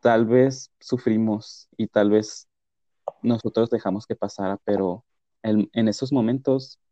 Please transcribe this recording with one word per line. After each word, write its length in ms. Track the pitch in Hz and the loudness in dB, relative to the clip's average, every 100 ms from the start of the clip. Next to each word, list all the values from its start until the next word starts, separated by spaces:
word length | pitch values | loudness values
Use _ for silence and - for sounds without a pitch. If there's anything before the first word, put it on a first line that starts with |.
Tal 240 | 120 113 113 | 4 4 4
vez 460 | 123 131 135 - _ | 4 4 0 -14 _
sufrimos 880 | - 123 123 110 110 107 - - - _ | -6 -4 0 0 0 -2 -6 -20 -20 _
y 100 | 110 | -4
tal 220 | 104 104 | 0 4
vez 360 | 107 107 - - _ _ _ _ _ - - | 2 0 -12 -20 _ _ _ _ _ -14 -6
nosotros 480 | 117 117 110 - 117 | -2 -2 -2 -2 0
dejamos 360 | 113 107 95 - | 0 -2 -6 -6
que 80 | 104 | -8
pasara, 440 | 101 - 95 101 - | -8 -6 -6 -6 -4
pero 400 | 101 95 95 _ _ _ _ | -2 -2 -4 _ _ _ _
en, 260 | 113 107 101 | -2 0 0
en 140 | - 110 | 0 -2
esos 220 | 104 131 | -2 -2
momentos 680 | 139 110 131 135 135 131 - _ | 0 0 -2 0 -2 -4 -20 _